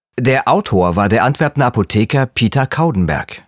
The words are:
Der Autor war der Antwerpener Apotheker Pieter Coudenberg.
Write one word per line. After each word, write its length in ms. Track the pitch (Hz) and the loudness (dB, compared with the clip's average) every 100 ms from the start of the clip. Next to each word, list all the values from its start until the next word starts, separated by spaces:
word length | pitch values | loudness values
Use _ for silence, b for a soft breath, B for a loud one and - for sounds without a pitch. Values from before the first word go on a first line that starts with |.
| _ - | _ -4
Der 300 | 123 131 - | 0 0 2
Autor 480 | 170 214 98 90 | 0 0 0 2
war 140 | 87 101 | 2 2
der 160 | 110 | 2
Antwerpener 420 | 120 143 151 - 123 | 2 0 -2 0 0
Apotheker 600 | 117 98 107 110 139 131 | 0 0 0 0 0 -2
Pieter 420 | - 110 139 131 | 0 0 0 -2
Coudenberg. 760 | - 165 98 85 73 - - | -2 -2 0 -2 -2 -8 -16